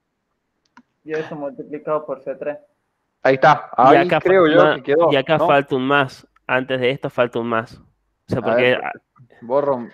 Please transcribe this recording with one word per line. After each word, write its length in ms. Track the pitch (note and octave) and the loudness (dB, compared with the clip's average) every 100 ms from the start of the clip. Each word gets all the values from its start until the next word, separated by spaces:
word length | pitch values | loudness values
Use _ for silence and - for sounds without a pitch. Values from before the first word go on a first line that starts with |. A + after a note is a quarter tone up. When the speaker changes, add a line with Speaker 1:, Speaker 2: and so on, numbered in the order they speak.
| _ _ _ _ _ _ _ _ _ _ | _ _ _ _ _ _ _ _ _ _
Speaker 1:
Y 80 | D3+ | -10
eso 220 | D#3 D#3 D3+ | -10 -8 -10
multiplicado 680 | C#3+ C3 - D3 D#3 D3+ D3+ | -12 -12 -14 -12 -6 -6 -6
por 160 | C3 | -10
C 120 | C#3 C3 | -10 -10
tres. 220 | D3 D3 _ _ _ _ _ _ | -10 -10 _ _ _ _ _ _
Speaker 2:
Ahí 120 | C3 | -2
está. 360 | C3+ D#3 D3 - - | 4 4 4 0 2
Speaker 3:
Y 40 | C3 D#3+ | 6 6
Speaker 2:
Ahí 100 | - | 4
Speaker 3:
acá 140 | D#3 | 0
Speaker 2:
creo 240 | F3+ F#3+ D#3+ | 2 4 4
Speaker 3:
fa-, 40 | |
Speaker 2:
yo 120 | E3 | 4
Speaker 3:
no, 100 | D#3 C3+ | 2 0
Speaker 2:
que 60 | |
quedó, 300 | C3 D3 E3 | -2 0 2
Speaker 3:
y 40 | C#3 | 0
acá 220 | C3+ D#3 | 0 0
Speaker 2:
¿no? 80 | D#3+ | 2
Speaker 3:
falta 280 | C#3+ C#3 | 0 0
un 120 | C3+ C3 | -2 0
más. 400 | C#3+ C3 - _ _ - | 0 0 -6 _ _ -4
Antes 340 | B2+ C3 C3 | -4 -2 -2
de 100 | B2 | -2
esto 200 | C#3 C#3 | -2 -4
falta 280 | - B2 A#2+ | -2 -2 -2
un 80 | A#2 | -4
más. 260 | A2+ A2+ - | -4 -4 -12
O 80 | _ _ _ _ - | _ _ _ _ -8
sea, 100 | B2+ | -6
Speaker 2:
A 40 | |
Speaker 3:
porque 200 | A2+ A#2 | -2 0
Speaker 2:
ver, 180 | B2+ B2 - - _ _ B2 _ | 2 0 -4 -12 _ _ _ _
borro, 480 | A#2 C#3 C#3+ B2+ A2+ | -6 -2 -2 -4 -8